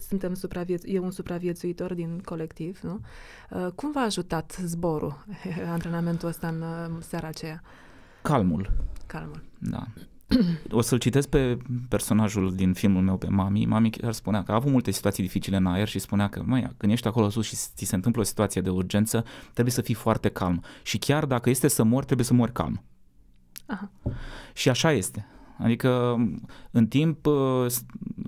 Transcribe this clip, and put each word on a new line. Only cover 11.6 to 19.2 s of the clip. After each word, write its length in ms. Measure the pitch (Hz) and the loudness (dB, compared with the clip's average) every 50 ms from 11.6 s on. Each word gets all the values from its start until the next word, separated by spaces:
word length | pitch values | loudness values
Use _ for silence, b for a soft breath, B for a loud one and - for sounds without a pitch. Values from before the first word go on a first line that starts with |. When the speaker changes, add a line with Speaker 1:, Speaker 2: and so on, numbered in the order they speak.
| 123 - 123 120 123 123 | -4 -6 -6 -6 -4 -2
Speaker 2:
personajul 640 | - - - - 107 107 110 101 - 104 92 95 90 | -2 -2 0 2 4 4 4 4 2 2 2 2 2
din 180 | 95 95 92 | 2 2 2
filmul 300 | 90 - - 101 95 92 | 2 4 4 4 4 4
meu, 140 | 95 92 95 | 4 2 2
pe 120 | 90 - 90 | 0 0 0
Mami. 360 | 98 98 92 98 101 107 113 | 2 2 2 2 2 2 2
Mami 240 | 113 110 110 113 110 | 2 4 4 4 2
chiar 220 | 110 - - 120 | 2 0 -4 -4
spunea 300 | 110 - - 92 104 104 | -4 -4 -2 -2 -2 -2
că 100 | 90 - | 0 2
a 20 | 104 | 0
avut 160 | 113 131 143 | 2 4 4
multe 200 | 135 123 120 104 | 4 4 2 2
situații 320 | 98 - - 104 - - | -4 0 0 0 0 0
dificile 340 | 98 92 - 101 - - 95 | -2 -2 -2 -2 -2 0 2
în 100 | 95 95 | 2 2
aer 220 | 92 87 95 107 107 | 2 2 2 0 0
și 100 | - 98 | -2 -6
spunea 300 | - - - 101 101 101 | -4 0 0 0 2 0
că, 140 | - 98 85 | -2 -4 -2
măi, 260 | 110 127 127 - - - | 0 0 0 0 -2 -6
când 160 | - - 101 | 0 2 2
ești 140 | 107 120 - | 2 4 2
acolo 220 | 107 101 120 110 104 | 2 4 4 2 4
sus 180 | 104 113 110 | 2 0 -2
și 80 | - - - - - - | -2 -4 -6 -8 -8 -8
ți 100 | - - | -8 -4
se 100 | - - | -2 -2
întâmplă 260 | 95 92 117 113 117 | 2 2 2 2 2
o 40 | 101 | 0
situație 360 | - - - 107 98 - 95 | 0 2 0 0 0 2 0
de 100 | 92 95 | 0 0
urgență, 540 | 92 92 92 90 - 104 107 110 - 113 | 0 0 0 2 2 2 2 4 2 0